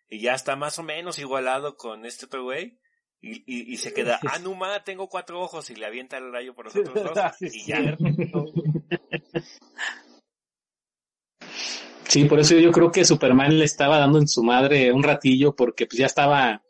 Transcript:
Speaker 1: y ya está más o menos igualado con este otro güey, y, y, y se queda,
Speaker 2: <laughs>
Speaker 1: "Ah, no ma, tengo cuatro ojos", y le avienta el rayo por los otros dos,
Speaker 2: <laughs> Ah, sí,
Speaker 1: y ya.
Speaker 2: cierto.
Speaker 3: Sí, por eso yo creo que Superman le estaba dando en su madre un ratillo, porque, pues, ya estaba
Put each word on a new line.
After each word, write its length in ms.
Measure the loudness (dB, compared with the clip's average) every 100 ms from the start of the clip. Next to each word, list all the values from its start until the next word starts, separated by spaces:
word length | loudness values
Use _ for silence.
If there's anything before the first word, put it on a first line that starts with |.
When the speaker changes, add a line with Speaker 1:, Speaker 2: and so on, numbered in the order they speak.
| _
Speaker 1:
y 120 | -8
ya 140 | -4
está 220 | -4 -4 -6
más 220 | -8 -10
o 40 |
menos 360 | -12 -12 -12 -12
igualado 580 | -8 -6 -4 -4 -6 -12
con 280 | -14 -14 -16
este 200 | -18 -14
otro 180 | -12
güey, 340 | -8 -10 -10 -16 _ _ _ _
y, 180 | -20 -18 -14
y, 260 | -14 -12
y 40 | -12
se 160 | -10
queda, 260 | -6 -4 -4
Speaker 2:
<laughs> 120 | -6
Speaker 1:
"Ah, 40 | -8
no 160 | -10
ma, 280 | -10 -10 -10
tengo 240 | -12 -14 -12
cuatro 320 | -12 -12 -12
ojos", 300 | -12 -12 -16
y 40 | -14
le 100 | -12
avienta 300 | -12 -14 -14
el 160 | -12
rayo 220 | -12 -14
por 120 | -16 -10
los 100 | -6
otros 180 | -4 -6
dos, 80 | -6
Speaker 2:
<laughs> 40 | -4
Ah, 140 | -6 -6
sí, 80 | -14
Speaker 1:
y 140 | -12 -8
ya. 140 | -4
Speaker 2:
cierto. 220 | -4 -2 -2 -2 -4 -6 -6 -6 -4 -6 -6 -10 _ -14 -10 -10 -12 -16 _ -12 -12 -12 _ _ _ _ _ _ _ _ _ _ _ _ _ _ -20 -14 -12 -12 -16 -10 0
Speaker 3:
Sí, 160 | 4
por 160 | 4 6
eso 160 | 6 6
yo 160 | 6
creo 180 | 6 4
que 140 | 4
Superman 520 | 4 4 4 4 6 4
le 60 |
estaba 340 | 2 2 2 4
dando 200 | 6 4
en 80 | 4
su 160 | 2
madre 500 | 2 4 4 4 4
un 100 | 4
ratillo, 520 | 2 2 2 4 4
porque, 320 | 2 0 0 -4
pues, 120 | 0
ya 80 | 0
estaba 560 | 2 2 4 2 -2